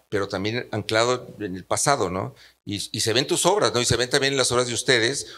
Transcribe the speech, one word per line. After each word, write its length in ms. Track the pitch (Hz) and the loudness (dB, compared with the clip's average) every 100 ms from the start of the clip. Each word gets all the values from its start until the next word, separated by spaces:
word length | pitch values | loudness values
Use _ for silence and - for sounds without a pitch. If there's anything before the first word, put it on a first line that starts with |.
| - | -6
pero 180 | 101 98 | -4 -2
también 400 | 98 104 120 - | -2 -2 -4 -4
anclado 560 | 110 98 110 120 127 - - | -6 0 2 2 0 -4 -10
en 160 | 101 | -8
el 100 | 92 | -8
pasado, 460 | - 107 147 139 92 | -4 0 2 2 0
¿no? 240 | 92 123 - - _ | -2 -6 -10 -20 _
Y, 180 | - 101 - | -10 -8 -6
y 80 | 110 | -4
se 140 | 110 | 0
ven 160 | 107 147 | 0 0
tus 180 | 170 175 | 0 2
obras, 260 | 202 120 | 2 2
¿no? 80 | 120 | 2
Y 40 | |
se 120 | 120 117 | 2 2
ven 140 | 123 | 2
también 220 | 143 139 | 2 2
en 60 | 135 | 2
las 120 | 123 | 2
obras 160 | 123 123 | 2 0
de 80 | |
ustedes, 540 | 110 - 123 113 139 - | -2 2 4 2 -2 -8